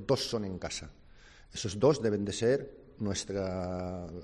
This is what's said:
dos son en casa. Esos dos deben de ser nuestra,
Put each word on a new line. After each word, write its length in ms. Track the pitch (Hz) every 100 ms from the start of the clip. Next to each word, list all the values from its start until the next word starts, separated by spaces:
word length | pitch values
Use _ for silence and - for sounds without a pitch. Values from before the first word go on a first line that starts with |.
| 98
dos 200 | 123 -
son 180 | 113 98
en 120 | 92
casa. 320 | 82 - 76 - - - - - -
Esos 260 | - 107 101
dos 220 | 131 156
deben 240 | 110 104 101
de 80 |
ser 480 | - 117 139 - - - -
nuestra, 1080 | 101 95 - 98 92 92 90 90 90 90 87 87